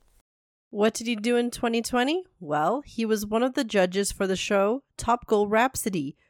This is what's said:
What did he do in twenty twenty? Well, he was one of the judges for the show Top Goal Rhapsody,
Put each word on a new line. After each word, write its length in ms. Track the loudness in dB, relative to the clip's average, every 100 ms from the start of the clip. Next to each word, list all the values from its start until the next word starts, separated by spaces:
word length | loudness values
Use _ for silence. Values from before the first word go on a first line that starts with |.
| _ _ _ _ _ _ _
What 220 | 0 0
did 140 | 0 -4
he 80 | -2
do 220 | 0 0
in 140 | 0
twenty 300 | -2 -2 -2
twenty? 440 | 0 0 2 0 -4 _
Well, 400 | -4 0 2 0 -4
he 200 | -6 0
was 200 | 0 0
one 180 | 0
of 100 | 0
the 100 | 0
judges 480 | 0 2 2 2 -2
for 160 | -2 -2
the 80 | -2
show 480 | 0 2 2 0 -6 -8
Top 280 | -2 -2 2
Goal 220 | 2 4
Rhapsody, 720 | 2 2 0 -4 -4 -6 -10 _